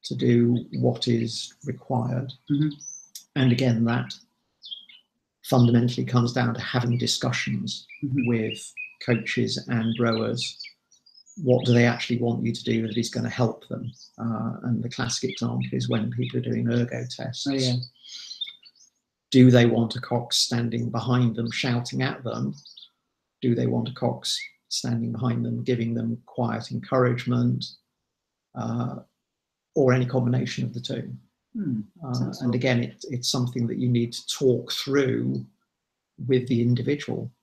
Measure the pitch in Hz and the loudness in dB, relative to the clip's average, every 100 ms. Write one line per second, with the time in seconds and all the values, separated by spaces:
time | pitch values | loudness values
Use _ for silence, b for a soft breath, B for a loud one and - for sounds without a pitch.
0 | - 127 127 120 120 120 - 127 123 123 | -6 0 4 6 6 2 -2 0 0 0
1 | - 117 117 - - - 143 127 - 123 | 0 0 0 -6 -10 -12 -10 -10 -4 -4
2 | 117 127 131 - _ 143 151 143 - - | -2 -4 -6 -12 _ 0 0 -2 -16 -18
3 | - - - - 131 120 131 113 117 123 | -20 -20 -10 2 4 4 4 4 2 0
4 | 127 - _ _ _ _ - - - - | -4 -10 _ _ _ _ -16 -16 -16 -20
5 | _ _ _ _ - 131 120 117 120 123 | _ _ _ _ 2 6 8 6 4 0
6 | 123 123 120 123 120 113 - 127 120 123 | 0 2 2 0 0 -2 -2 0 2 0
7 | 123 - 127 123 - 135 - - - - | 0 0 -2 -2 -2 -4 -4 -10 -14 -8
8 | 143 131 120 117 110 - - - - - | -4 0 2 0 0 -6 -12 -14 -14 -10
9 | - 113 - - 113 - - 120 113 113 | 0 0 0 0 0 -2 -2 -2 0 2
10 | 117 110 110 117 - - - _ _ _ | 2 2 0 -2 -6 -8 -18 _ _ _
11 | _ _ _ - 143 127 123 120 120 113 | _ _ _ -4 2 2 6 6 6 2
12 | - 117 120 113 113 113 - 113 113 110 | -2 0 0 0 -2 -4 -2 0 0 -2
13 | 113 - 120 - 113 - - - 123 - | -4 -4 -4 0 0 0 -10 -10 -10 -12
14 | - - 117 110 117 120 123 113 120 - | -20 -8 -4 -4 -4 -4 -2 -2 -2 -4
15 | 123 - 127 - 117 123 127 131 123 120 | -4 -2 -4 -2 -2 -2 -2 -2 0 0
16 | 117 120 123 127 120 117 120 120 120 120 | -2 -4 -4 -4 -2 -2 0 0 0 -4
17 | 123 - 123 120 139 135 127 123 123 _ | -8 -8 -10 -6 -2 0 0 0 -4 _
18 | B B B B B - - _ - _ | B B B B B -14 -20 _ -20 _
19 | _ _ _ 135 127 123 120 117 117 123 | _ _ _ 8 10 10 6 4 0 -2
20 | - 120 117 - - 120 117 117 117 110 | -4 -4 -2 -2 0 0 -2 -2 -4 -4
21 | 110 123 123 110 117 - 135 120 123 131 | 0 4 2 2 -4 -2 -2 -2 -2 -2
22 | 131 - - 117 135 - - - - _ | -2 -4 -6 -4 -6 -6 -18 -20 -20 _
23 | _ _ _ _ 127 117 120 120 117 - | _ _ _ _ 0 2 2 0 -2 -2
24 | 123 123 - - - _ _ - 127 117 | -2 -2 -6 -6 -8 _ _ -6 -4 -4
25 | 117 113 120 117 120 117 120 120 117 117 | -4 -2 -2 -2 -2 -4 -2 -2 0 -2
26 | 117 117 - - 117 113 113 123 - 135 | -4 -6 -8 -4 -2 -4 -6 -8 -2 2
27 | 123 120 120 120 120 127 - - _ _ | 2 2 0 2 2 0 -6 -14 _ _
28 | _ _ _ _ _ 123 117 117 117 - | _ _ _ _ _ -8 -6 -4 -4 -8
29 | - _ _ _ _ _ _ - 131 127 | -16 _ _ _ _ _ _ 2 4 4
30 | 123 127 120 127 - - 123 123 - 135 | 4 2 2 2 0 -4 -6 -6 -8 -8
31 | - 123 _ _ _ 233 175 113 104 _ | -8 -12 _ _ _ -6 -4 -4 -6 _
32 | 147 123 - - 127 120 135 120 120 - | -8 -4 -4 -2 -2 0 2 2 0 -8
33 | - 123 - 135 123 123 117 117 123 120 | -8 -6 -2 -2 -2 -2 -2 0 2 2
34 | 117 - - - 135 120 - - - 139 | 0 -4 -10 0 2 2 -2 -8 0 2
35 | 131 117 123 131 123 _ _ _ _ _ | 2 0 0 -4 -8 _ _ _ _ _
36 | _ _ 123 131 120 117 117 123 - 147 | _ _ 2 2 4 2 4 2 0 -2
37 | - - 123 _ | -4 -6 -8 _